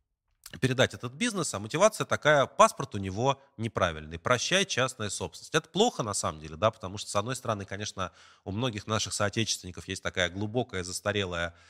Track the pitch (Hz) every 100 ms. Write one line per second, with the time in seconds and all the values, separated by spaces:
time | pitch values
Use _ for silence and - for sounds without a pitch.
0 | _ _ _ _ - 87 127 127 120 104
1 | 123 135 240 202 151 98 107 151 208 -
2 | - 110 143 151 127 - 214 - 143 104
3 | 95 95 131 135 _ - 113 - 92 78
4 | 76 85 - 123 - 180 196 - 127 -
5 | 104 - 92 - - 160 - 180 240 -
6 | 120 101 101 78 78 78 107 - 92 101
7 | - 104 107 131 113 107 98 98 104 -
8 | 90 - - - - 98 127 104 - 107
9 | - - 104 113 113 - 92 85 - 92
10 | 90 95 87 90 104 117 117 95 90 90
11 | 104 104 95 87 85 - -